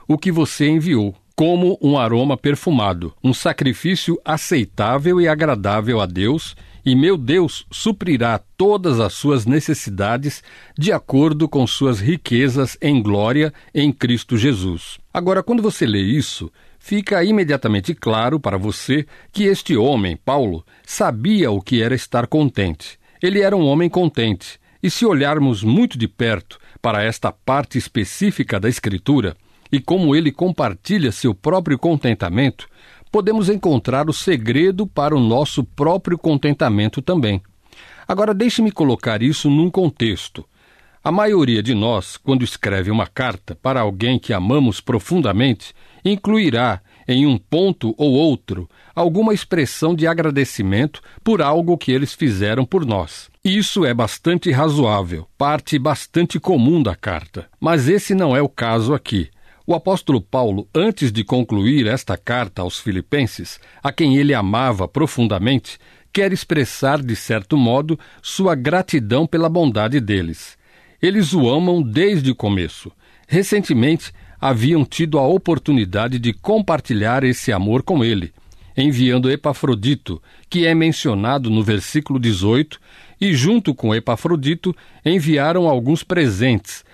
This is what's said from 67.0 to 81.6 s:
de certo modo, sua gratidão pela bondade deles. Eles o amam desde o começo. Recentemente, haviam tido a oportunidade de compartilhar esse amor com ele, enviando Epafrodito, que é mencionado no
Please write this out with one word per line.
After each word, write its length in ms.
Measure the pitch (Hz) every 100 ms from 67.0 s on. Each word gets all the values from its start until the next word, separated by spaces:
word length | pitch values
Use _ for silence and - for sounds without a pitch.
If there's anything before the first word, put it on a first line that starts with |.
de 160 | 127 107
certo 400 | - 110 - 147
modo, 420 | 120 127 151 156 - -
sua 340 | - - 190 147
gratidão 720 | 127 175 185 151 104 123 170
pela 220 | 165 165
bondade 500 | 170 156 107 110 139
deles. 580 | 107 101 82 82 - - _ _ _ _
Eles 320 | 175 208 156
o 160 | 180 120
amam 320 | 147 180 175
desde 500 | 127 113 202 185 131
o 40 | 127
começo. 560 | 104 98 82 - - - _ _ -
Recentemente, 840 | 165 196 208 - 127 131 160 - - - -
haviam 440 | 135 120 127 165
tido 340 | 127 - 165 147
a 80 | 135
oportunidade 960 | 185 185 151 - 139 95 101 120 127
de 140 | 117
compartilhar 880 | - - 220 196 156 - 110 104 127
esse 280 | 131 120 -
amor 320 | 98 101 127
com 200 | - 170
ele, 300 | 117 104 82 - - - - -
enviando 560 | 143 123 127 123 127
Epafrodito, 920 | 147 151 139 143 110 117 139 - 82 - - -
que 160 | 175 165
é 100 | 165
mencionado 760 | 160 151 151 101 110 139 117
no 140 | 110